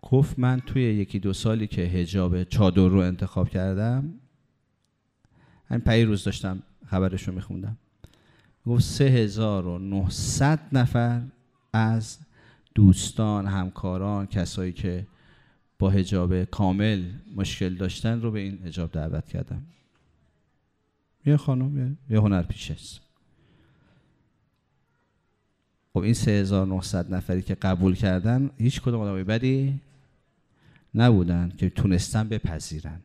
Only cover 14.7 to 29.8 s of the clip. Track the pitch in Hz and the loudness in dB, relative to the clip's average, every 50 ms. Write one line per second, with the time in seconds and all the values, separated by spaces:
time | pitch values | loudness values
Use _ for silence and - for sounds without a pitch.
14.7 | 87 - - 95 90 90 98 - _ _ _ _ _ _ _ _ _ _ _ _ | -6 -6 -6 -4 -4 -6 -8 -10 _ _ _ _ _ _ _ _ _ _ _ _
15.7 | _ _ 101 98 95 98 92 90 101 92 87 90 92 90 90 - - - 104 95 | _ _ 2 4 4 2 2 2 0 0 0 2 0 0 -2 -4 -2 0 0 2
16.7 | 92 98 104 110 107 95 87 87 98 - - - 170 101 98 - - - 101 92 | 2 2 2 0 0 0 -4 -6 -10 -12 -16 -14 -6 -6 -4 -4 -4 -4 -4 -4
17.7 | 92 90 95 92 - - - 113 117 117 113 117 107 107 98 98 98 90 92 85 | -4 -4 -4 -6 -4 -4 -4 -2 -2 -2 -2 -4 -4 -4 -6 -8 -10 -10 -12 -10
18.7 | 78 87 85 82 - 82 76 82 - 78 - - - 85 85 - - - 139 165 | -8 -6 -6 -6 -4 -6 -4 -4 -4 -6 -6 -6 -8 -8 -8 -8 -10 -12 -12 -16
19.7 | 170 _ _ _ _ _ _ _ _ _ _ _ _ _ _ _ _ _ _ _ | _ _ _ _ _ _ _ _ _ _ _ _ _ _ _ _ _ _ _ _
20.7 | _ _ _ _ _ _ _ _ _ _ _ 143 147 147 - - 135 127 131 139 | _ _ _ _ _ _ _ _ _ _ _ 2 2 2 2 0 0 0 -2 -2
21.7 | 147 139 127 131 143 - - - 110 107 107 104 98 92 85 - - - - - | -2 -4 -4 -4 -6 -8 -6 0 2 4 4 4 4 2 0 -2 -6 -10 -8 -10
22.7 | 76 - - - - - _ _ _ _ _ _ _ _ _ _ _ _ _ _ | -10 -12 -12 -18 -20 -20 _ _ _ _ _ _ _ _ _ _ _ _ _ _
23.7 | _ _ _ _ _ _ _ _ _ _ _ _ _ _ _ _ _ _ _ _ | _ _ _ _ _ _ _ _ _ _ _ _ _ _ _ _ _ _ _ _
24.7 | _ _ _ 453 _ _ _ _ _ _ _ _ _ _ _ _ _ _ _ _ | _ _ _ _ _ _ _ _ _ _ _ _ _ _ _ _ _ _ _ _
25.7 | _ _ _ _ _ 95 90 104 113 - - 117 104 104 98 95 101 95 95 95 | _ _ _ _ _ 0 2 2 2 2 2 2 2 2 2 2 2 2 2 2
26.7 | 95 92 92 - - 92 87 - 92 92 - - 92 92 92 - 95 - - 95 | -2 -4 -4 -4 -4 -4 -2 -2 -4 -6 -2 -2 -2 -2 -2 -4 -6 -2 0 0
27.7 | 95 87 92 95 92 - - 98 92 92 90 110 120 127 139 139 - - 110 131 | 0 4 4 2 2 2 0 0 0 0 0 0 0 2 0 -2 -2 0 0 0
28.7 | - - - 127 120 113 107 101 98 95 92 95 110 113 123 131 131 135 135 139 | 0 0 -2 -2 -2 -2 -2 -4 -4 -4 -2 -2 -2 0 0 0 0 0 0 -2
29.7 | 139 135 | -4 -6